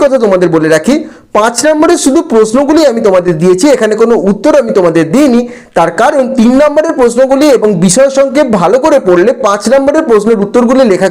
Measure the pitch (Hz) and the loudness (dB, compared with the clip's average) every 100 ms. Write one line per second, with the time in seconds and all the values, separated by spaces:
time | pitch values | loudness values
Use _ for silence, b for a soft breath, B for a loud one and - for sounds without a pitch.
0 | 285 262 220 185 175 160 156 156 202 311 | 0 0 0 0 0 0 0 0 0 -2
1 | - B B - 226 233 302 302 330 349 | -4 B B -2 -2 -2 -2 0 0 -2
2 | 277 269 - 220 214 240 285 311 294 233 | -2 -2 0 0 0 0 0 0 0 0
3 | 214 185 180 160 185 180 294 254 220 214 | 0 0 0 0 0 2 2 2 0 0
4 | 226 220 190 202 294 302 226 208 175 165 | 0 0 0 -2 0 0 0 0 0 0
5 | 156 226 294 240 240 B B 180 165 185 | 0 0 2 0 -2 B B -2 -2 0
6 | 247 294 240 - 226 262 294 294 330 262 | 0 0 -2 0 2 2 2 0 -2 0
7 | 240 233 262 269 302 233 214 180 185 254 | 0 0 0 2 2 2 0 0 0 2
8 | 269 269 277 269 269 208 175 254 311 277 | 0 2 0 0 0 0 0 0 2 0
9 | 185 175 208 233 214 202 214 269 277 294 | 0 0 0 0 -2 -2 0 0 0 -2
10 | 220 214 202 220 202 240 240 262 240 180 | 0 0 0 -2 0 0 0 2 2 0
11 | 190 | 0